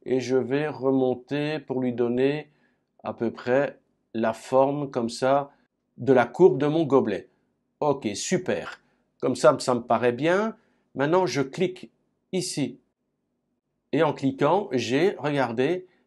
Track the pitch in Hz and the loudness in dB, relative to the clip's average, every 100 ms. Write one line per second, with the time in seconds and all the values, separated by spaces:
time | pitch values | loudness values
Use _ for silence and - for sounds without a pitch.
0 | - 127 120 131 117 139 151 123 135 135 | -4 -4 0 -2 0 -2 -4 -4 0 2
1 | 127 123 - 143 147 156 - 131 127 120 | 0 -2 -6 -6 -4 -6 -6 -4 -4 -2
2 | 120 123 135 147 151 _ _ _ _ _ | 0 0 0 -2 -8 _ _ _ _ _
3 | - 113 113 113 123 131 143 - _ _ | -12 -6 -6 -4 0 0 0 -6 _ _
4 | _ 113 113 110 - 131 135 143 139 131 | _ -4 -4 -4 0 4 4 2 -4 -4
5 | 117 - 131 139 139 _ _ _ _ - | -4 -2 0 2 0 _ _ _ _ -4
6 | 120 127 120 - 180 143 147 156 147 135 | 4 4 4 6 6 6 0 0 2 2
7 | 110 92 - _ _ _ _ _ 147 139 | 2 -4 -8 _ _ _ _ _ -2 -2
8 | 110 101 - 185 180 92 76 - _ _ | -4 -6 -4 -4 -2 -6 -6 -16 _ _
9 | _ _ 123 127 156 131 - 123 117 113 | _ _ -4 4 4 4 2 -2 0 0
10 | 123 120 156 190 220 214 _ _ _ 123 | 2 0 0 0 0 -6 _ _ _ -4
11 | 147 180 180 123 139 - 180 185 - _ | 0 2 0 -2 -4 -2 -4 -6 -18 _
12 | _ _ _ 185 175 - 120 - _ _ | _ _ _ -6 -4 -4 -6 -8 _ _
13 | _ _ _ _ _ _ _ _ _ 139 | _ _ _ _ _ _ _ _ _ 0
14 | 160 143 139 135 143 185 208 127 110 135 | 0 0 -4 0 2 2 0 -4 0 0
15 | 190 - 143 143 120 113 135 180 - _ | 0 0 -2 -2 -2 0 -2 -2 -8 _